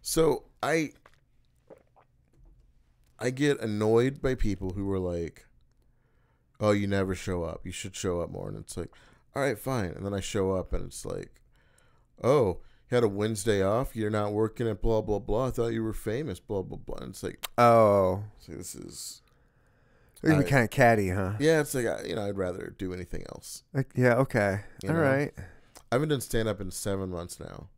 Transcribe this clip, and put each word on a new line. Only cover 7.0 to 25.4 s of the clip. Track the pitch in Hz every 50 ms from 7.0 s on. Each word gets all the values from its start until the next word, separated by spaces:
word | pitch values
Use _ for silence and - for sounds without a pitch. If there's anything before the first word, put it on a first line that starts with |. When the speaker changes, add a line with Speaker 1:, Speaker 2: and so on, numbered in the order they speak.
| 95 92 95
Speaker 1:
show | 87 - - 92 87 82
up. | 82 82 82 -
You | 90
should | 87 - - 98 -
show | - - 98 87 87
up | 85 -
more." | - - 50 50
And | 50 52
it's | - - -
like, | - 82 - - - - - _ _ _ _ _
"All | -
right, | 139 143 117 -
fine." | - 135 135 123 98 87
And | - - 95
then | 101 101
I | 98
show | 90 - - 110 95 95
up | 95 92 87 -
and | - - 90
it's | - - - -
like, | - 50 50 50 - _ _ _ _ _ _ _ _ _ _ _ _ _ _ _ _ _ - -
"Oh, | 113 139 151 120 95 85 - - - - _ _ _
you | 123
had | 123 120
a | 104
Wednesday | 98 101 104 110 113 101 101 113 104 98
off? | 95 95 104 120 139 - -
You're | 113 107 104
not | 107 107 104 104
working | 104 107 110 110 107 - 123 113
at | 107 -
blah, | - 117 113 110
blah, | 107 107 104 101
blah. | - - 101 110 135 127
I |
thought | 117 - 117 117
you | 113 113 110
were | 110
famous, | 104 - - 110 107 127 160 139 92 -
blah, | _ - 107 98
blah, | 95 101 - -
blah." | - - -
And | - - 64
it's | - -
like, | - - - - - - - -
Speaker 2:
Oh. | 120 120 117 113 110 104 101 101 95 92 92 98 107 104 - -
Speaker 1:
so | - -
this | 80 - - - -
is | - - 50 - - - - - - _ _ _ _ _ _ _ _ _ _ _ _ _ _ _ _ _ _ _ -
Speaker 2:
It | - 156
can | 160 143
be | -
Speaker 1:
I | -
Speaker 2:
kinda | 139 135 117 104
catty, | - - 131 117 117 107 101 92
huh? | 90 101 95 92 104 107
Speaker 1:
Yeah, | 143 156 165 156
it's | 147 143 -
like, | 131 120
I, | 110 73 52 -
you | - -
know, | 113 101
I'd | 101 101 98
rather | 95 90 90 95 - - - -
do | 95 92 90
anything | 90 87 - - - 50 50 -
else. | - - - - - _ _ -
Speaker 2:
Like, | 143 131 - -
yeah, | - 123 123 117
okay. | 120 135 - - 120 101 101 95 104 - - - -
Speaker 1:
You | - 98
Speaker 2:
All | 156
Speaker 1:
know? | 165
Speaker 2:
right. | 156 139 135 139 147 - _ -